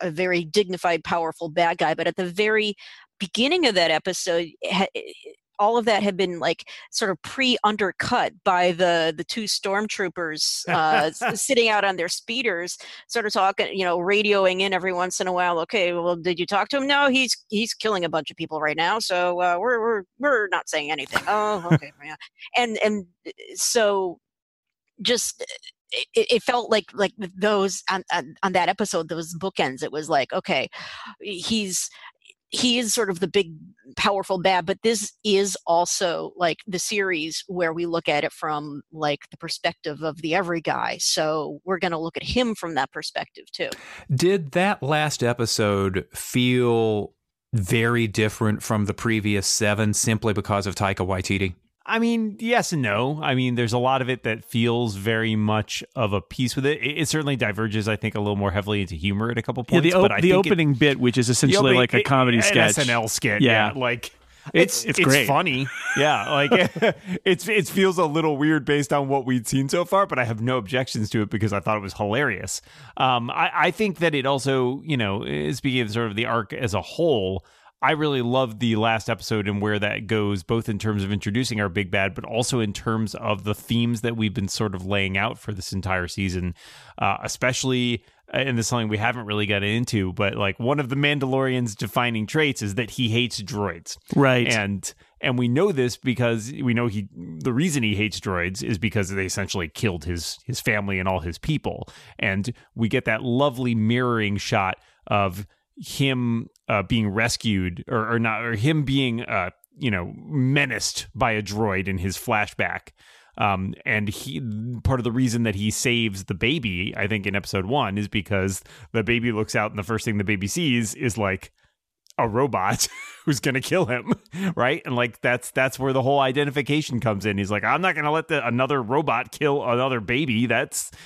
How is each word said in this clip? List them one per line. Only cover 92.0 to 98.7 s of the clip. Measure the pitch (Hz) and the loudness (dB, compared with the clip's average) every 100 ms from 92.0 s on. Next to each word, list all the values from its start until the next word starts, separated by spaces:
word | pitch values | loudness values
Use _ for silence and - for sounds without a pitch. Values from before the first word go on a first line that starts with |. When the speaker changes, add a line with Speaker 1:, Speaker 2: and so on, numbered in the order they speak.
| 120 113 107 | 0 -2 -2
Speaker 2:
traits | 156 151 - | 0 0 0
is | 104 | -2
that | 98 110 | -2 -4
he | - 117 | -2 0
hates | 117 120 - | 2 0 -4
droids. | 98 104 101 85 - - _ 139 | -6 -4 -4 -4 -12 -16 _ 4
Speaker 4:
Right. | 139 127 120 | 4 4 2
Speaker 2:
And, | 113 101 98 - - _ _ | 2 0 -4 -6 -14 _ _
and | 151 123 | -2 0
we | 120 | 2
know | 127 208 | 2 2
this | 143 123 - | 2 0 -2
because | 131 117 120 113 113 | -4 0 0 0 -4
we | 143 127 | -4 0
know | 117 120 | 0 0
he, | 104 98 | -2 -6
the | - 87 80 131 | -12 -14 -6 -2
reason | 120 180 143 | 0 2 2
he | 110 | 0
hates | 101 107 - | 0 -2 -2
droids | 104 90 87 95 | -4 -2 -2 -4
is | - | -4